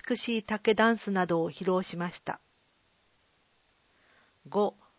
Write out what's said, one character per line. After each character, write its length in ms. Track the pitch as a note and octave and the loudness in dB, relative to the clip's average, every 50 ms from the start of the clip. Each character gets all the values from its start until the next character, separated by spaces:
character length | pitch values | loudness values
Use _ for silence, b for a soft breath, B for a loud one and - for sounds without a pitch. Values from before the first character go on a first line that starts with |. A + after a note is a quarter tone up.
| - - | -6 -4
美 80 | B3 | -4
し 220 | - - A#3+ A3+ A3 | -4 -2 -2 -4 -4
い 40 | G#3 | -2
竹 300 | - G#3+ G#3 - A#3 G#3+ | -4 -6 0 2 2 4
ダ 180 | A3 A3 A3+ | 6 4 4
ン 60 | A#3 G#3+ | 4 2
ス 120 | - G#3 | -2 -2
な 160 | G3 F#3+ F3+ | 0 0 0
ど 160 | F3 E3+ E3 | 2 2 0
を 80 | E3 E3+ | 0 -2
披 140 | - - F3+ | -4 -4 0
露 180 | F#3+ F#3 F#3 | 0 0 0
し 140 | F#3 - E3+ | 0 -2 -6
ま 160 | E3+ F3 F3 | -6 -6 -6
し 80 | - - | -8 -10
た。 180 | - - - - _ _ _ _ _ _ _ _ _ _ _ _ _ _ _ _ _ _ _ _ _ _ _ _ _ _ _ _ b b b b b b b b b b b b - C#3+ | -10 -10 -10 -10 _ _ _ _ _ _ _ _ _ _ _ _ _ _ _ _ _ _ _ _ _ _ _ _ _ _ _ _ b b b b b b b b b b b b -14 -4
五、 280 | C#3+ G3+ G#3 F#3 - b b b b | -2 0 0 0 -2 b b b b